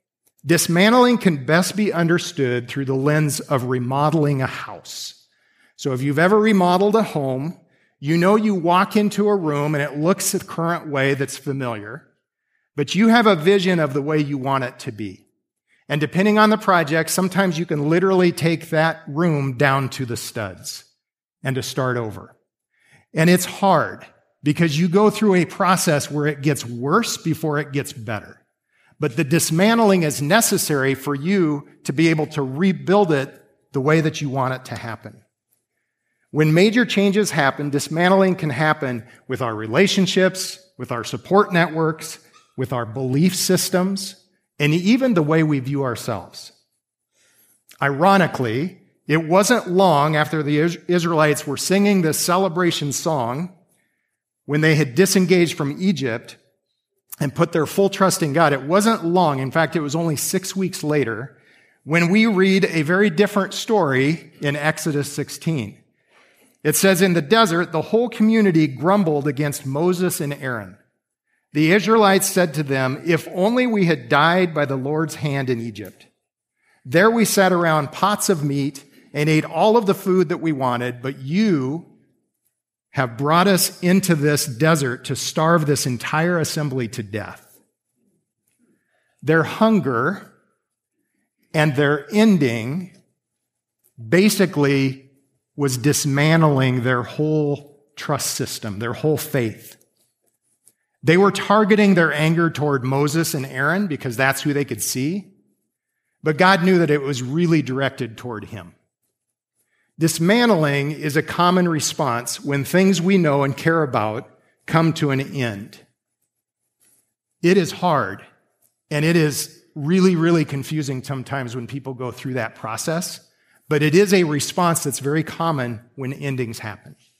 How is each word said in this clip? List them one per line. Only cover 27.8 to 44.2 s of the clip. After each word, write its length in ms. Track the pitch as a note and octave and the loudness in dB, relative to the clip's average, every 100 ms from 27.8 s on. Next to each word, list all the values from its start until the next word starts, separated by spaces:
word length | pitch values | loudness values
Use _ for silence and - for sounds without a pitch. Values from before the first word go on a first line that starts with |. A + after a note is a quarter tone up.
| B2 | -8
better. 540 | C3 A2 G#2 - - _ _ _ _ _ - | -10 -10 -10 -12 -20 _ _ _ _ _ -6
But 160 | D3 B2 | -4 -2
the 80 | |
dismantling 800 | C#3 E3 - D#3+ G#3 A#3 G#3+ F#3 | 0 0 0 2 4 4 4 4
is 180 | D#3 B2+ | 0 -2
necessary 760 | D3 G#3+ A3+ G3 - C#3+ C3 C3+ | 0 2 2 0 0 0 0 -2
for 180 | D3 | -4
you 540 | C#3 D#3+ G3+ D#3+ C#3+ - _ | -4 0 2 2 -2 -8 _
to 100 | - | -4
be 160 | C#3 E3 | 2 2
able 180 | D#3+ D3+ | 2 -2
to 140 | D3+ | -4
rebuild 680 | C3 C3+ F#3+ D3+ C3+ G3+ F#3+ | -6 0 0 0 2 2 4
it 300 | C#3+ C3+ - _ _ _ | 0 -2 -10 _ _ _
the 80 | C#3+ | -2
way 200 | C3+ D#3+ | 2 2
that 200 | D3+ - | 2 -4
you 80 | D3 | -4
want 260 | C3 B2+ C3 | -2 -4 -4
it 100 | - | -10
to 100 | A2+ | -12
happen. 460 | A#2 G#2+ G#2+ B2 _ _ _ _ _ _ _ _ _ _ _ | -10 -12 -16 -20 _ _ _ _ _ _ _ _ _ _ _
When 220 | C#3 D#3 | 0 4
major 320 | D#3+ G#3+ A3+ A#3+ | 6 4 4 2
changes 460 | G3 G3+ G3 G3 | 2 2 2 0
happen, 380 | D3+ C#3 C3+ D3 | 0 0 0 -4
dismantling 640 | C#3 - D#3 F3+ F#3+ F#3+ F3+ | -4 -2 0 4 4 4 0
can 140 | D#3 | -4
happen 560 | B2+ D#3 D3+ C3+ A#2+ - - - | -2 0 0 -4 -8 -10 -16 -8
with 140 | B2 | -6
our 120 | A#2+ | -4
relationships, 1080 | G#2+ A2 C3 G3 G3 F3+ F#3 F#3 F#3 - - _ - | -4 -2 2 4 2 2 2 2 0 -10 -14 _ -14
with 140 | B2 | -8
our 120 | A#2+ | -8
support 500 | G#2+ B2+ - F#3+ G3+ | -6 -8 0 2 4
networks, 640 | F3 E3 D#3 D#3+ D#3+ - - _ _ _ - | 2 0 0 -2 -4 -10 -16 _ _ _ -8
with 160 | C3 | -6
our 120 | B2 A2 | -6 -6
belief 500 | B2 C3 C3+ F3+ F3+ | -6 -2 2 2 2
systems, 880 | - F3+ - F3+ F#3 G3 - - | 0 0 0 0 0 -4 -8 -16